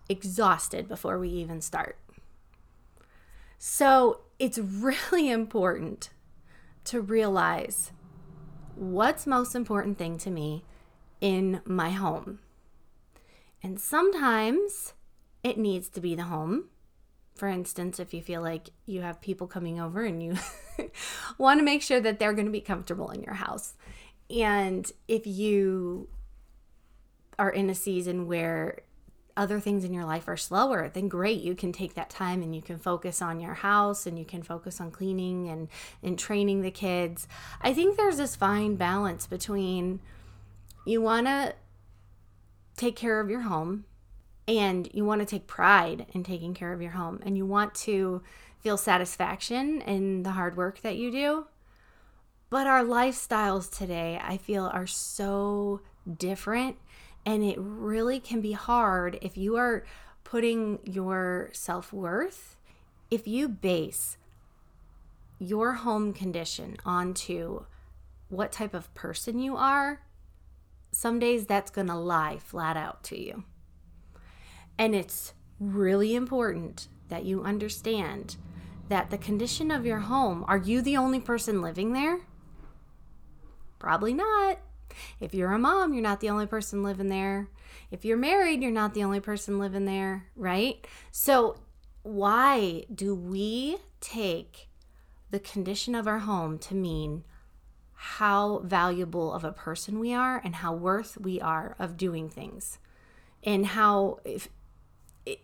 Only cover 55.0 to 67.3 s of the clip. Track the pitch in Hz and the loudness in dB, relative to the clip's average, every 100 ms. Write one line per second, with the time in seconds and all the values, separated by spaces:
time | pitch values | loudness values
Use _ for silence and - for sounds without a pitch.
55 | - - 196 202 202 208 202 196 - - | -6 -4 -2 0 0 0 -2 -4 -8 -16
56 | - 165 180 190 - 233 262 - - - | -12 -6 -4 -4 -2 -2 -2 -6 -16 -20
57 | - - 208 220 208 - 196 214 214 220 | -20 -8 -2 2 2 0 -6 -6 -2 0
58 | 233 262 - 233 208 208 - 240 214 185 | 0 -2 -2 -2 -2 -2 2 4 4 2
59 | 180 - 180 - 196 226 247 226 - - | 0 -4 -8 -4 0 2 2 0 -4 -16
60 | - - - 233 233 226 214 208 - 190 | -20 -20 -6 0 2 2 0 -4 -4 -4
61 | 185 185 180 180 - - - 175 - 202 | -2 0 0 -2 -4 -8 -6 -6 -6 -6
62 | 175 202 359 - - - - - - _ | -2 -2 -2 -6 -20 -20 -20 -20 -20 _
63 | - 226 214 240 294 196 190 175 160 - | -4 -2 0 0 0 0 2 2 0 -4
64 | - - - - - _ - - - - | -8 -10 -18 -20 -20 _ -20 -20 -20 -20
65 | - - - - 180 214 233 240 233 247 | -20 -20 -20 -12 -4 0 2 0 0 0
66 | 208 196 190 170 165 - - - 190 180 | 0 -2 -4 -4 -4 -8 -10 -8 -2 -2
67 | 180 185 - | -2 -4 -6